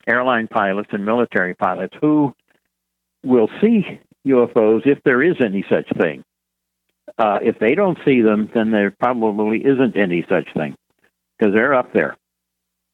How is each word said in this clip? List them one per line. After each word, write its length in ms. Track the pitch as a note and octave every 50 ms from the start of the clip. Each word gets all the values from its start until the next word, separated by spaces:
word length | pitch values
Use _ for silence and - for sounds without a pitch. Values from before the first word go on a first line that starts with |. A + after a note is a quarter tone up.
| _ -
airline 400 | A#2 B2 B2+ C3 B2 A2+ A2+ G#2+
pilots 420 | - A2+ G2+ G2 F#2+ G2+ G#2 - -
and 120 | G#2 G2
military 480 | G#2 A2+ B2 A#2 - - G#2+ F2+ F2+ F2+
pilots, 420 | - - F#2 F#2 F2 F#2+ F#2 - -
who 320 | - D3+ D3+ D3+ D3 C#3 - _ _ _ _ _ _ _ _ _ _ _ _ _ _ _ _ _ -
will 260 | C3 B2+ B2 A2 G#2 - -
see 380 | - A3 A#3 G#3+ F3 - - - _ _ _ _ _
U 180 | C3+ C3+ B2 A#2+
F 140 | A2+ - A#2+
Os 240 | A2 G#2+ A2 A2 G#2+
if 160 | C#3 C#3+ - -
there 180 | D#3 B2+ B2
is 180 | C#3 A#2+ A#2+ -
any 240 | B2+ G#2+ F#2+ G2+ F2 -
such 180 | A2+ E2+ D2 - -
thing. 280 | G#2 G2+ E2 D2 C2 - _ _ _ _ _ _ _ _ _ _ _ _ _ _ _ _ - - -
Uh, 180 | A2+ G#2+ G2+ - -
if 160 | A2+ G#2 -
they 160 | A2 A2+ B2
don't 240 | F#3+ G#3 F#3+ D#3+ - -
see 180 | D3 C3+ B2
them, 280 | A2 A2 G#2+ G#2 G#2+ G#2
then 200 | - A#2 A2 A2
there 180 | A2 G#2 G2+ G2+
probably 760 | - _ - B2 B2+ A#2 A2 A2 G2+ G#2 G#2+ G#2+ A2+ G#2 -
isn't 320 | C#3 C#3 B2 C3+ A#2 F2
any 300 | G2 G#2 F2+ F2 F2 D#2+ -
such 240 | G2 E2+ D2 - -
thing 220 | - D#2 C#2+ C2+ - _ _ _ _ _ _ _ _ _ _ _ _
'cause 140 | A2+ G#2 F#2+
they're 220 | A2 A#2 C#3 C#3+
up 180 | B2+ B2 - -
there. 220 | G2+ D#2 C#2 - - _ _ _ _ _ _ _ _ _ _ _ _ _ _